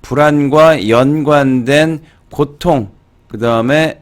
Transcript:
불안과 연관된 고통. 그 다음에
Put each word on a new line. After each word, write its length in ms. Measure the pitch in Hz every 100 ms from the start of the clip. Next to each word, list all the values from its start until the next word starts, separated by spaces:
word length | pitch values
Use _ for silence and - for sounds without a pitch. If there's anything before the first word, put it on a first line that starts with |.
불안과 840 | - 127 151 147 139 151 160 151 104
연관된 1120 | 113 131 151 147 147 135 131 120 143 160 156 - _ _
고통. 580 | - 143 143 175 147 101 _ _ _ _
그 100 | 107
다음에 640 | 117 117 117 147 156 -